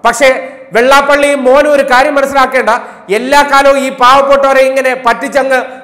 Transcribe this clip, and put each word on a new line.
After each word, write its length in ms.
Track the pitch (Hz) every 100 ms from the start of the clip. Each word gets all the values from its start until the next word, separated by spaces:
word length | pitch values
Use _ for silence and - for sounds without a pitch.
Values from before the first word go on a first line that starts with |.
| 226
പക്ഷേ, 440 | 233 269 262 - - -
വെള്ളാപ്പള്ളിയും 680 | 202 254 277 277 285 285 277
മോനും 280 | 254 277 294 285
ഒരു 80 | 277
കാര്യം 240 | 254 285 277
മനസ്സിലാക്കേണ്ട, 540 | 269 277 262 262 214 233 - - - 208
എല്ലാ 240 | 247 285 277
കാലവും 280 | 277 277 277
ഈ 100 | 262 262
പാവപ്പെട്ടവരെ 600 | 247 277 277 277 269 262 262
ഇങ്ങനെ 340 | 269 262 254 233
പറ്റിച്ചങ്ങ് 540 | 233 269 277 262 262 220 -